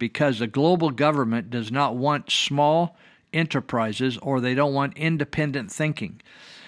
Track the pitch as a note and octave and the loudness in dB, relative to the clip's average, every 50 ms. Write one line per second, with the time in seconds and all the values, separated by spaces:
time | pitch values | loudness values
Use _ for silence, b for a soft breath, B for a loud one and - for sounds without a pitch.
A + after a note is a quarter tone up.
0 | A#2+ A2+ - - D3 C#3+ B2+ G#2+ A#2 G#2+ G2+ C3+ D3 E3 F#3 F3 E3 D#3 B2+ A2+ | -6 -6 -2 0 0 0 2 0 -2 -2 0 2 4 4 4 4 2 0 2 2
1 | C#3+ D3+ D3+ C#3+ C3 A2+ A2+ A#2 - A#2 A#2+ A#2+ A2+ G#2+ A#2+ C#3 C#3+ B2+ A#2 B2 | 2 2 2 2 0 0 0 -2 -4 -4 -6 -6 -6 -4 0 0 0 0 0 0
2 | C3 D3 D3 C#3 - - - - - - C#3+ C#3+ D3 D3 D#3 E3 E3+ E3 b b | 0 0 0 0 -2 -2 -2 -2 0 0 2 4 4 4 4 4 2 0 b b
3 | b b b b b b - D#3+ E3 D#3 - C3 - - - A#2+ A2+ A2 G#2 - | b b b b b b -2 -2 -2 0 0 -4 -2 0 0 0 0 0 0 0
4 | C3 C3 A#2 G#2+ - C#3 C3+ B2+ A#2+ B2+ B2+ C3+ D3 C#3+ C#3 C#3 C#3 C#3 - C#3+ | -2 -2 -2 -2 -4 -2 -2 0 0 0 2 2 2 2 2 0 -2 -2 -4 -6
5 | D#3 D#3+ E3 D3+ D3 - - - D3+ D3 C3+ C#3 A2+ F#2 - - D#3 D#3 D3 - | -4 -4 -2 -2 -2 -4 -2 -2 -2 -2 -2 -4 -6 -8 -4 -2 -2 -2 -2 -4
6 | A2+ F2+ - - B B B B B B B B B | -6 -10 -10 -16 B B B B B B B B B